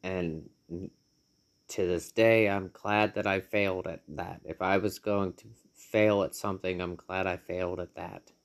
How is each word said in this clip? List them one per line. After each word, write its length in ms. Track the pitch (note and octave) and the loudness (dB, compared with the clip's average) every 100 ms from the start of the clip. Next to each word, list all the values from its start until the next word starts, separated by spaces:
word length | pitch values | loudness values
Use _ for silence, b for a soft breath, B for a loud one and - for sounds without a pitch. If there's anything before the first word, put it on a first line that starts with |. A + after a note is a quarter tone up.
And 480 | F#2 F#2 E2+ D#2+ - _ _ | -4 -2 -2 -4 -12 _ _
n-, 200 | E2+ G2 _ _ _ _ _ _ _ _ | -12 -12 _ _ _ _ _ _ _ _
to 180 | - F2+ | -2 0
this 260 | F2 - | -2 -2
day, 380 | - A2+ A2+ G#2 | 4 6 8 6
I'm 180 | G2 F#2 | 2 -4
glad 400 | - G#2 G#2 G#2 | -8 0 2 2
that 120 | G2+ G2+ | 0 0
I 140 | F#2+ | 0
failed 460 | - G#2+ G2 F#2 F2+ | 0 0 0 0 -6
at 160 | D#2+ - | -10 -12
that. 340 | D2+ F2 F2 | -10 -10 -10
If 160 | - - | -12 -4
I 160 | F#2 G2 | 0 2
was 220 | G2 - | 0 -4
going 340 | G#2+ G2+ F#2+ | -2 0 0
to 120 | - A2 A2+ _ | -6 -20 -20 _
fail 480 | - - A2 G#2+ G2+ | -20 -2 4 6 4
at 100 | F#2+ | 0
something, 480 | - G#2 F#2+ F#2 F2+ | -2 -6 -4 -4 -2
I'm 140 | F2+ E2+ | -4 -8
glad 300 | - F#2 F#2 | -6 -2 -2
I 120 | F2 | -4
failed 420 | - F2+ F2+ F#2 | -6 -4 -4 -4
at 140 | F2 | -8
that. 380 | - F2+ G2 _ _ | -10 -12 -12 _ _